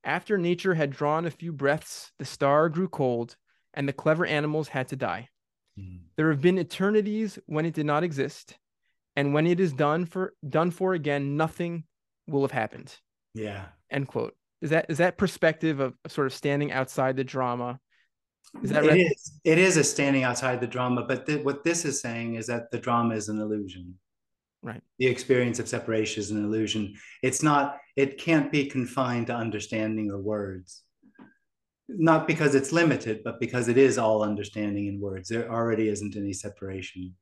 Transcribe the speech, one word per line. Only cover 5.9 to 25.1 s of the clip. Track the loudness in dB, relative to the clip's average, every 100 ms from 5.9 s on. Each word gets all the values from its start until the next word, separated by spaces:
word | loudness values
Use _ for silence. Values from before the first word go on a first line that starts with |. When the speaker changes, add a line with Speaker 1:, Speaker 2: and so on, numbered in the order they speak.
| -16 -12 0
Speaker 1:
There | 2
have | 4
been | 4 4
eternities | -2 -2 2 2 0 -2 -4 -6 -6
when | -2
it | -2
did | -2 0
not | 0
exist, | 0 -2 -4 -6 -20 -20 _ _ _ _ _ -2
and | 2
when | 4 4
it | 4
is | 2
done | 2 2 2
for, | -2 -4 -6 _ -2
done | 0 0
for | 0 -2
again, | 0 0 -2 -2 0
nothing | -2 -2 -6 -6 -12 _ _ _ -4
will | 0
have | 0
happened." | 0 -4 -8 -18 -20 _ _ _
Speaker 2:
Yeah. | -10 -8 -8 -12 _ _
Speaker 1:
End | -6 -4
quote. | -4 -6 _ _ _
Is | 0
that, | 0 0
is | 2
that | 2 2
perspective | -2 2 2 2 -2 0
of, | -2 -4
of | -10
sort | -2 -2
of |
standing | 0 0 0 0
outside | -2 -2 0 0 0
the |
drama? | -4 -2 -2 -2 -6 -8 _ _ _ _ _ _ _ -8
Is | -2
that | 4
Speaker 2:
It | 6
Speaker 1:
right? | 8
Speaker 2:
is. | 6 2 -6 -2
It | 4 6
is | 6 6
a |
standing | 2 2 2 4
outside | 2 0 -2 -2
the | -2
drama, | -2 0 0 0
but | -4 -2
th-, | -2
what | -2 -2
this | 0 0
is | -2 -4
saying | -6 -6 -6
is | -6 -4
that | -6 -4
the | -6
drama | 0 2 2
is | 0 -4
an | -4
illusion. | -4 -4 -6 -12 -16 -18 _ _ _ _ _ _
Speaker 1:
Right. | -12 -12 _ -2
Speaker 2:
The |
experience | 0